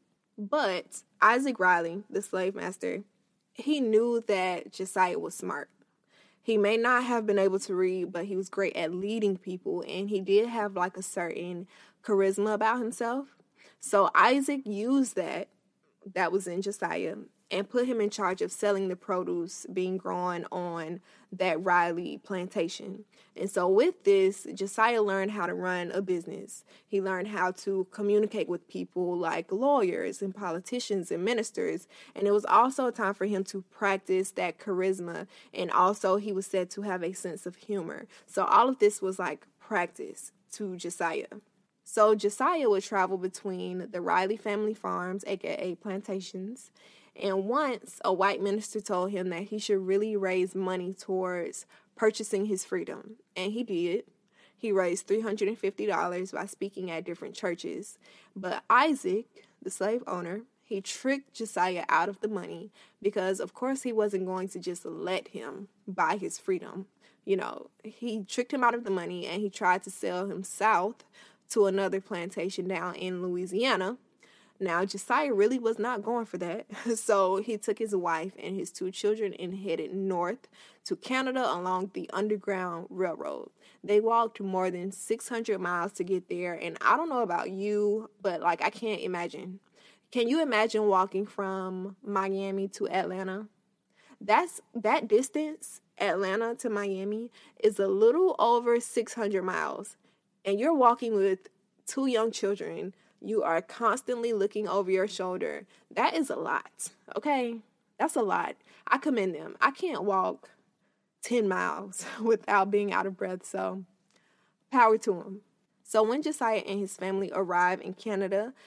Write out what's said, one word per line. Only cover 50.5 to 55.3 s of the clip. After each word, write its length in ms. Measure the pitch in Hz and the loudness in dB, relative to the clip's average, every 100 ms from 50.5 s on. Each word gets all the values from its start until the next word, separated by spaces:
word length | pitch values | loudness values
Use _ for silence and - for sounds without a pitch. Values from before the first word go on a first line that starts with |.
money 400 | 190 185 185 180 | 0 -2 -2 -4
towards 720 | 190 - 185 185 180 165 - - - _ - | -8 -4 -2 -2 -4 -6 -8 -16 -20 _ 2
purchasing 480 | 214 - 214 196 | 2 2 -2 -2
his 200 | 214 190 | 0 -2
freedom, 520 | - 185 160 135 - 220 _ | -2 -4 -4 -10 -14 -20 _
and 180 | 180 190 | -6 -4
he 120 | 220 | -4
did. 400 | 240 175 175 208 - _ _ _ _ - | -2 -2 0 -2 -4 _ _ _ _ -8
He 140 | 226 | 0
raised 380 | 196 180 190 - | 2 2 0 0
three 140 | 214 | 0
hundred 260 | 220 | 0